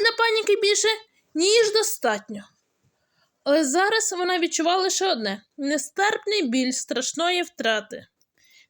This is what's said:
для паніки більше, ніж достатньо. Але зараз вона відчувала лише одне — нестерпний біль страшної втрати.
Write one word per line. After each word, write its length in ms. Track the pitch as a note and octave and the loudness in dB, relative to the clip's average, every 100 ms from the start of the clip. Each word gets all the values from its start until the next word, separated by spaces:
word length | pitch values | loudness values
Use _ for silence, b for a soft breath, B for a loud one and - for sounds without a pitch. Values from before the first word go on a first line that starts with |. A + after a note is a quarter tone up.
для 160 | A4 A4+ | 2 2
паніки 400 | A4+ A4 G#4+ G#4 | 0 2 2 2
більше, 320 | G4+ G#4 G#4+ A4 - b b | 2 2 2 0 -6 b b
ніж 380 | D4+ F#4 A4+ G#4+ | 0 4 4 4
достатньо. 720 | G#4+ G#4 - B3 G#3 - G#3 - _ _ _ _ _ _ _ _ _ | 2 0 -2 -2 -2 -6 -16 -16 _ _ _ _ _ _ _ _ _
Але 200 | C#4 D4 | 0 2
зараз 480 | C#4+ D#4+ G4+ A4 G#4+ | 2 2 2 2 -2
вона 260 | F4+ F4+ F4+ | -2 -2 0
відчувала 440 | E4 - D#4+ F#4 | -2 0 0 0
лише 300 | F#4+ F#4+ F#4+ | 0 0 0
одне — 300 | C4+ G#3 G3+ - - | -2 -4 -8 -12 -8
нестерпний 880 | C#4 D4 - - G4+ G#4+ G4+ G#4 | -4 -4 -4 -2 0 0 -2 -2
біль 300 | C#4+ B3+ B3+ | 0 0 0
страшної 720 | B3+ - B3+ B3+ - F4 F4+ | -2 -6 -6 -4 -2 -2 -2
втрати. 640 | E4+ - A3+ A3 G3+ - - _ _ _ b b b | -4 -4 -2 -2 -4 -14 -18 _ _ _ b b b